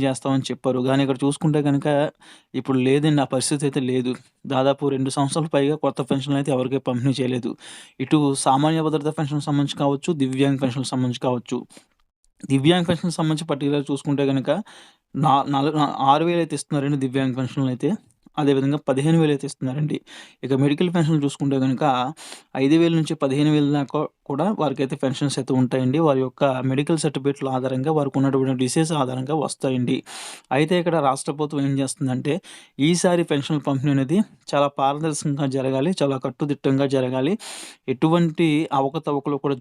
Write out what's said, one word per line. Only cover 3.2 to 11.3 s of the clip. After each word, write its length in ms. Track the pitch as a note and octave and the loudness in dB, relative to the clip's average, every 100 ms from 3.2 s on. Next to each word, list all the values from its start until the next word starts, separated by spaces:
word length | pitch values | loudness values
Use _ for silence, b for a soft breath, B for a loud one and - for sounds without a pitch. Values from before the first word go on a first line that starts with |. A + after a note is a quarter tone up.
ఆ 20 | B2+ | 2
పరిస్థితి 280 | C3 - D3 C#3+ | 0 0 0 0
అయితే 120 | C#3+ B2+ | -2 0
లేదు. 220 | B2+ B2 B2 - _ - | 0 -2 -6 -10 _ -4
దాదాపు 360 | C3 C3+ C#3 C#3+ | 0 2 2 0
రెండు 160 | C3+ C3+ D3 | 0 -2 0
సంవత్సరాల 320 | C#3 E3 D#3 C#3+ | 0 0 0 2
పైగా 200 | C#3 D3+ | 2 0
కొత్త 160 | - - C3 | -2 -2 -2
పెన్షన్లు 280 | C#3 C#3 C#3 | -4 -2 -2
అయితే 120 | C#3+ B2+ | 0 -2
ఎవరికీ 240 | B2+ C3+ - | -2 -2 -2
పంపిణీ 260 | B2 C3+ B2+ | -2 0 0
చేయలేదు. 320 | B2+ B2+ - - B B B - | -2 -4 -6 -10 B B B -10
ఇటు 160 | C3 D#3 C#3+ C#3 | 0 2 2 2
సామాన్య 380 | C#3+ C3+ D3+ D#3+ D#3 | 2 4 4 2 0
భద్రత 220 | D3+ D3+ D3+ | -2 -2 -4
పెన్షన్ 280 | C#3+ D3 D3 | -2 -2 0
సంబంధించి 300 | C#3+ C#3 - | 0 0 0
కావచ్చు, 280 | C#3+ C#3+ - D3+ | 0 0 -2 -2
దివ్యాంగ్ 380 | C3 C3 C#3 C3+ | -2 2 2 2
పెన్షన్ 260 | C3 C3 A#2+ | -2 -2 -4
సంబంధించి 320 | C3 B2+ A#2+ | -2 -2 -2
కావచ్చు. 300 | C3+ | -2